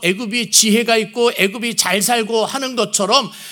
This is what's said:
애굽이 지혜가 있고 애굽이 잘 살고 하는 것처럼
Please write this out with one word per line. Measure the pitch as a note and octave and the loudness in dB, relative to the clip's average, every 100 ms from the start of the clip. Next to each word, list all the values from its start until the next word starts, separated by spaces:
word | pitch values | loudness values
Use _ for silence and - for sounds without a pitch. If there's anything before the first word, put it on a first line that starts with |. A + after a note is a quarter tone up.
애굽이 | E3+ F#3+ A#3+ A#3+ A3 | -2 -2 -2 -4 0
지혜가 | - A3 G#3+ A#3 A3+ | 2 4 4 4 0
있고 | G#3 A#3+ A#3 - | 0 0 0 2
애굽이 | G3 A3+ A#3 - | -2 -2 -6 -2
잘 | F#3 F#3+ | -2 0
살고 | G#3 A#3+ G#3+ A3+ G#3 | 0 0 0 0 -2
하는 | C#4 C4 B3 | -2 -6 -2
것처럼 | G#3 - F#3+ C4 G3+ - - | -2 0 2 2 0 -10 -20